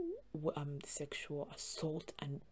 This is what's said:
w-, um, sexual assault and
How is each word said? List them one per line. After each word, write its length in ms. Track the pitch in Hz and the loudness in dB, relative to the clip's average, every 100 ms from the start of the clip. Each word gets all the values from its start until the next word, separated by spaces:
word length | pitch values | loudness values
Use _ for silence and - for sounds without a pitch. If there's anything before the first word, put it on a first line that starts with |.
| 339 440 - | 0 -2 -4
w-, 200 | 156 156 151 | 2 2 4
um, 240 | 143 143 | 0 -2
sexual 680 | - - 147 - - 147 - | 0 0 0 -2 -2 0 -2
assault 600 | - - - 160 160 - - | 0 0 2 2 2 -2 -4
and 220 | 143 139 - | -2 -2 -6